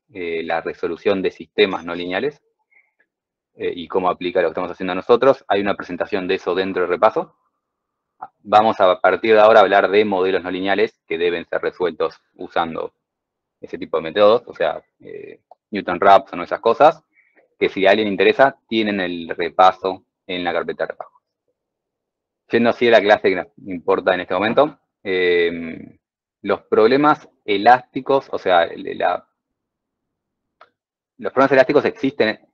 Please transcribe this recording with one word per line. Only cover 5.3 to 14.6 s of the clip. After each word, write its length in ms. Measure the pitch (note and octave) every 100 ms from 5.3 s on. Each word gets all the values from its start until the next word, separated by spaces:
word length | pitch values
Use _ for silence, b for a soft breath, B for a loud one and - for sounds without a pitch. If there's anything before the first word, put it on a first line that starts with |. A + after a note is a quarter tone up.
| B2+ -
hay 140 | G2+
una 140 | G2+ F#2+
presentación 520 | F2 F2 - G2 F2+
de 80 | F#2+
eso 200 | F#2 F2+
dentro 260 | F#2+ F#2
del 80 | F2
repaso. 460 | E2+ A2 E3 F#3 _ _ _ _ _ _ _ _ _ - _
Vamos 400 | G#2 G#2 A2 G2+
a, 120 | F#2
a 100 | F2+
partir 320 | F#2 F2+ A2+
de 80 | G#2+
ahora 180 | G#2+ A2
a 40 |
hablar 260 | F#2+ G2 F#2+
de 160 | G#2 G#2+
modelos 380 | F#2+ F#2 F#2
no 80 | F2+
lineales 500 | F#2 F#2+ G2 A2 _ -
que 100 | E2
deben 280 | F2 E2+ -
ser 160 | E2
resueltos 600 | E2 - F2 D#2 D#2+ - _ -
usando 580 | F2+ F2+ E2 D#2+ E2+ _ _ _ _ _ _ _
ese 180 | - F2
tipo 200 | F2+ -
de 60 |
métodos, 400 | D#2+ G#2 G#2 A#2+ -
o 80 |
sea, 300 | -